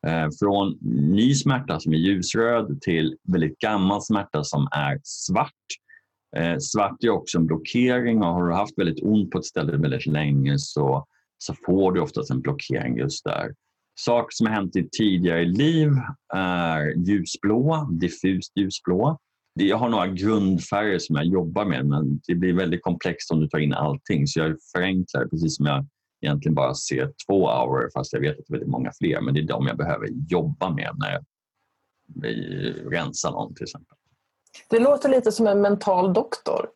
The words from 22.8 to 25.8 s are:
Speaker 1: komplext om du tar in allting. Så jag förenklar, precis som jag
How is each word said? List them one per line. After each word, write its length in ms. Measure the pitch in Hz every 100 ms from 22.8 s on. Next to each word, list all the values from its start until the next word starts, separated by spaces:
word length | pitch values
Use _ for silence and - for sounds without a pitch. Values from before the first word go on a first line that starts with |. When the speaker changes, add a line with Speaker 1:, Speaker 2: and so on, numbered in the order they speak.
Speaker 1:
komplext 480 | - 85 92 85 -
om 100 | 80
du 80 | 76
tar 100 | 78
in 140 | 73
allting. 540 | - 76 71 - 76 71
Så 140 | 80
jag 160 | 78 78 _
förenklar, 520 | 90 92 95 90 69 62
precis 300 | 80 82 73
som 100 | 71
jag 200 | 71